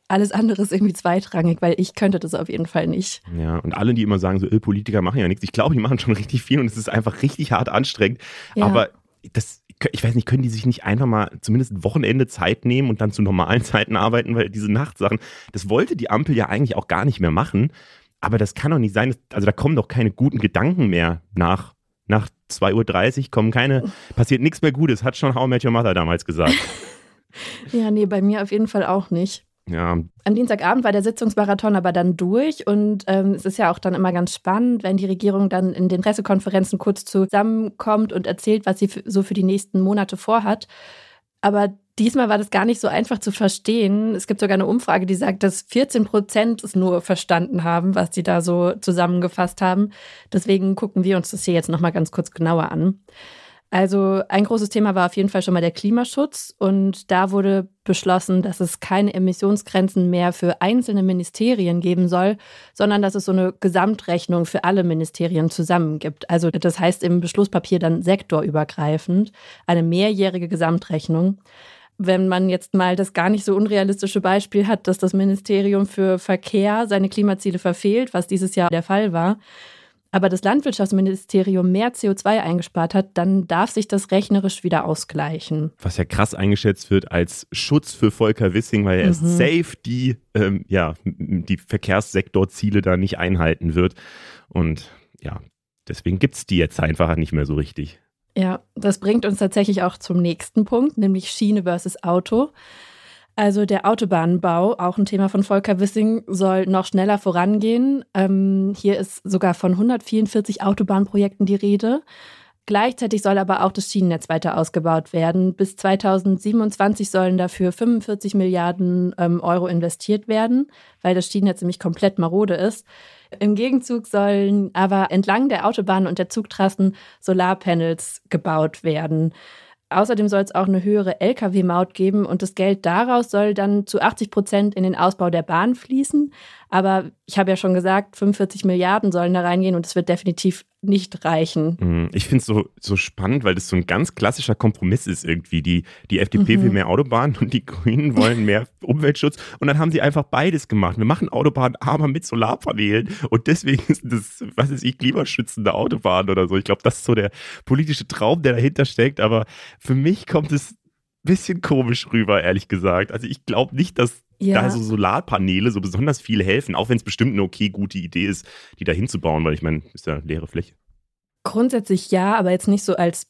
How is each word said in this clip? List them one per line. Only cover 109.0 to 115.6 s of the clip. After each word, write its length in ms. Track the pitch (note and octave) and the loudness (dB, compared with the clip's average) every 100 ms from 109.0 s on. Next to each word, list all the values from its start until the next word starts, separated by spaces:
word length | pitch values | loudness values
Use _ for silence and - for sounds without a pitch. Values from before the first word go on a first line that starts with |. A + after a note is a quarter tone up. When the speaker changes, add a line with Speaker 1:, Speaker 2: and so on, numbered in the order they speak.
| G3 - | -2 -8
Speaker 1:
sogar 300 | G3 F#3+ F#3 | -4 0 0
von 240 | F3 F#3 F#3 | 0 0 2
hundertvierundvierzig 880 | A#3 A#3+ - A3 G#3+ G#3+ G3+ G3 | 2 0 -2 0 0 -2 -2 -2
Autobahnprojekten 800 | G3 G#3 G3 G3 G3 G3+ G3+ - F#3+ | -2 0 0 0 0 2 0 0 0
die 100 | G3 | 0
Rede. 460 | G3+ G3+ A3+ C#4 - - - - - _ - | 2 0 2 -2 -4 -20 -20 -20 -20 _ -2
Gleichzeitig 560 | G3+ A#3+ B3+ A3+ G#3+ | 0 0 -2 -2 0
soll 160 | G3+ G3 | 2 0
aber 260 | F#3+ F#3 | 2 0
auch 80 | F#3+ | 0
das 180 | G3 - | -2 -4
Schienennetz 380 | G3+ F#3 D#3+ - | 0 0 0 -2
weiter 300 | D#3+ E3 - | -2 -2 -2
ausgebaut 560 | E3 F3 E3+ D#3+ - | -2 -2 0 0 -2
werden. 420 | E3+ E3 F3+ F#3 | -2 0 2 0
Bis 220 | F3+ | 0